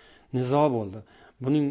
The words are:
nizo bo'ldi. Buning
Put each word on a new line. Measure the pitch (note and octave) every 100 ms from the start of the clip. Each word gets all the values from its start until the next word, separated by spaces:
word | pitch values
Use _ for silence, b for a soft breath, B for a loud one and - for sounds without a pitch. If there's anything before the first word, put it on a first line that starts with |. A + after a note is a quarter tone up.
| b b b
nizo | B2+ B2+ C#3+ D3+
bo'ldi. | A#2 G2+ G#2+ b b b -
Buning | B2+ D3+ C#3+